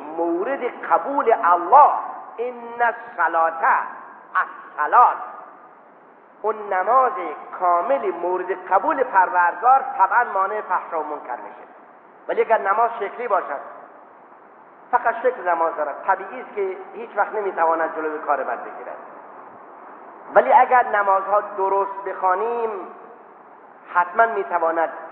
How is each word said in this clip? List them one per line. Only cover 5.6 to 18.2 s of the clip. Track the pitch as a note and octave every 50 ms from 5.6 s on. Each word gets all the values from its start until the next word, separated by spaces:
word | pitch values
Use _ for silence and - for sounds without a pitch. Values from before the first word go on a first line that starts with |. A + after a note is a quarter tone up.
| - - - - - - - - - - - _ _ _ _ - -
اون | G#3 A3 G#3+ G#3 G3+ G3
نماز | F#3 F#3 G3+ A#3+ C4+ C4 A#3+ - F#3 F3+ D#3+ C#3+ - - - - -
کامل | F3+ F3+ F3 E3+ E3+ A3+ C#4 C4+ A3+ G3
مورد | E3+ E3+ E3+ F3 F3+ F3+ F3+ F3+ F#3+ - - - F#3
قبول | - - D4 D#4+ C#4 B3+
پروردگار | - - F#3+ F3+ F3 F3 F3+ F3 F3 E3+ - G#3+ B3 C4 C4 - - - -
طبعاً | F#3+ F#3+ G3+ A#3 B3 A3+ G3+
مانع | F#3+ F#3+ G3 G#3+ G#3+
فحشا | G#3 F#3+ F#3 D#3+ - - E3+ D#3+
و | D3+
منکر | D3+ D3+ C#3+ B2+ B2 B2
می‌شه. | A#2+ - G2+ - - - - - - - - - - - - - - - -
ولی | F3 G#3
اگر | A#3 A3 A3 G#3
نماز | G3+ G3 G3 A3 A#3 A3+ A#3 G#3+
شکلی | G3+ F#3+ - - - D#3+
باشد، | G3+ F3 - - C#3+ C3 - - - - - - - - - - - - - - - - - - - - - - - - - -
فقط | - B3+ - A#3+ G#3+
شکل | - - B3+ - - F#3 F3+
نماز | F3 E3 E3 E3 D#3+
دارد، | D#3 D3+ C#3+ C3+ - -
طبیعی | - F#3+ F#3+ G3 - - B3+
است | G#3+ - -
که | G#3 G3 F#3+ F#3 F#3+ - - -
هیچ | F#3+ A#3 A3 -
وقت | G3+ G3 - G3
نمی‌تواند | G#3+ G#3 F#3+ F3 E3+ E3 E3 E3 E3 D#3+ D#3 D#3
جلوی | D#3+ D#3 D#3 D3+
کار | D3+